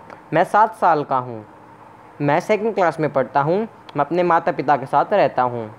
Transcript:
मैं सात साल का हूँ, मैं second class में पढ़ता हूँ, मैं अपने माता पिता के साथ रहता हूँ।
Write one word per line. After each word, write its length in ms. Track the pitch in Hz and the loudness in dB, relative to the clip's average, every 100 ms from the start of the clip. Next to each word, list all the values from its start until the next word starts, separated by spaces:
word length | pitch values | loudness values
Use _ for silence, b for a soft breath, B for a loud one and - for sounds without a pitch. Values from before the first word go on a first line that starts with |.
| - - - | -20 -20 -4
मैं 80 | 156 | 0
सात 300 | 185 208 220 | 2 2 2
साल 280 | - 190 156 | 2 0 0
का 120 | 139 135 | 0 -4
हूँ, 260 | 127 113 104 - - - - - - - | -4 -10 -16 -20 -20 -20 -20 -20 -18 -4
मैं 180 | 143 151 | 0 0
second 340 | 180 214 220 | 0 -2 0
class 240 | 202 175 156 | 0 0 0
में 120 | 151 | -2
पढ़ता 280 | 139 123 147 | -2 0 0
हूँ, 160 | 143 185 | 0 0
मैं 480 | 226 - - 143 | -4 -10 -8 -4
अपने 180 | 143 170 | -2 0
माता 300 | 180 170 - | 2 2 0
पिता 240 | 139 139 143 | -2 0 0
के 100 | 135 | 0
साथ 260 | 143 175 | -2 2
रहता 300 | 202 143 - | 2 2 2
हूँ। 220 | 127 120 110 | -2 -2 -10